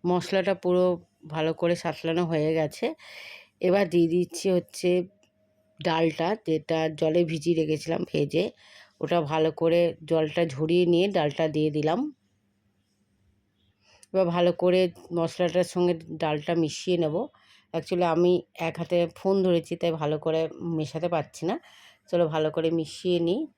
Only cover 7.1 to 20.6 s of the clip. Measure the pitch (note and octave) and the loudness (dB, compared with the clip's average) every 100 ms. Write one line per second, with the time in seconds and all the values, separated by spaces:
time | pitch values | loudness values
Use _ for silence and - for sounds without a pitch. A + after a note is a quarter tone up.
7.1 | E3 E3+ E3 E3 D#3+ D#3 D#3 E3 E3 F3 | 2 0 -2 0 0 0 -2 -2 -4 -2
8.1 | D#3 D3 D#3 G#3 - - - - _ D3 | -2 0 0 -2 -6 -20 -20 -20 _ -2
9.1 | E3+ D3 D#3+ D#3+ D#3+ E3 E3+ E3+ - D3+ | 0 0 0 0 0 2 4 2 -2 -2
10.1 | D#3+ D#3 F3 E3 C3+ D#3 F3 F3 E3+ G3 | 0 0 0 -2 -2 0 2 4 4 2
11.1 | F#3+ D3+ C#3+ D#3+ D#3 D3+ D3+ D3+ F#3 D4+ | 2 0 0 -2 0 0 0 0 0 -4
12.1 | - _ _ _ _ _ _ _ _ _ | -8 _ _ _ _ _ _ _ _ _
13.1 | _ _ _ _ _ _ _ _ _ _ | _ _ _ _ _ _ _ _ _ _
14.1 | F#3+ F3+ F3 F3 F3 F3+ F3+ F#3 - - | 0 2 4 2 4 4 4 2 -2 -6
15.1 | E3+ E3 - F3 F3 F3 F3+ F3+ E3 E3 | -2 -2 0 0 2 0 2 2 0 -6
16.1 | D#3+ D#3+ D3+ D3+ E3+ D#3 - - F3 D#3 | -4 -2 -2 0 0 0 -2 -2 0 0
17.1 | D#3+ C#4+ _ _ _ _ E3 D#3 F3 F3 | -2 -6 _ _ _ _ -8 -4 0 2
18.1 | D#3+ F3+ F3+ - - E3 D#3+ E3 F3 E3+ | 4 4 2 -2 -8 -6 -6 0 0 0
19.1 | - F#3+ G3 F#3 E3+ E3 E3+ E3+ D#3+ D3+ | -2 0 2 4 2 0 -2 -2 0 -2
20.1 | D3+ D#3+ D#3+ D#3+ - | -2 -2 -2 -2 -6